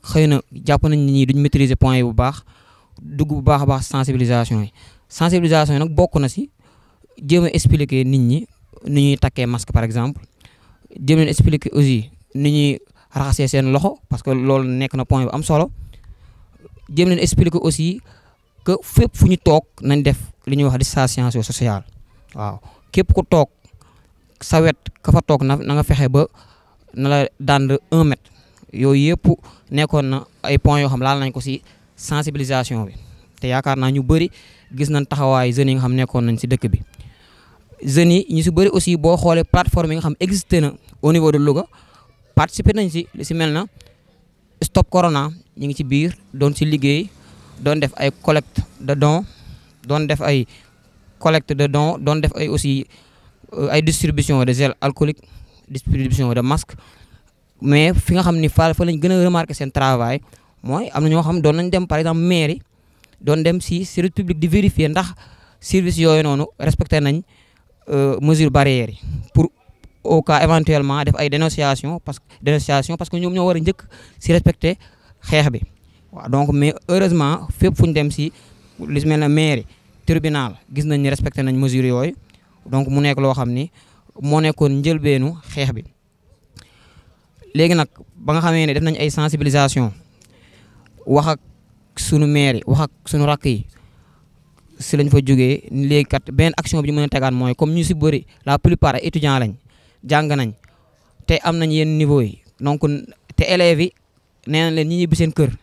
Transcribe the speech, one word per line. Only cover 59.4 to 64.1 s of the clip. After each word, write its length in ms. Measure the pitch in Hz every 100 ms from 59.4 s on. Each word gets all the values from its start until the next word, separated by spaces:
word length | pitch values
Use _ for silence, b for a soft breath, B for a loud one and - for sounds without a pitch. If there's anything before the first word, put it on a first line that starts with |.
| 165
seen 160 | 147 135
travail 480 | 139 135 127 117 139 b b b b
mooy 260 | 123 147 240
am 100 | -
na 40 | 156
ñoo 140 | 160
xam 180 | 156 175
doon 160 | 151 156
nañ 140 | 180
dem 160 | 185 180
par 120 | 156
exemple 220 | 160 165
mairie, 380 | 175 175 151 269 - _ b b b b
doon 220 | - 160
dem 180 | 160 180
ci 240 | - 170
service 280 | 190 - 180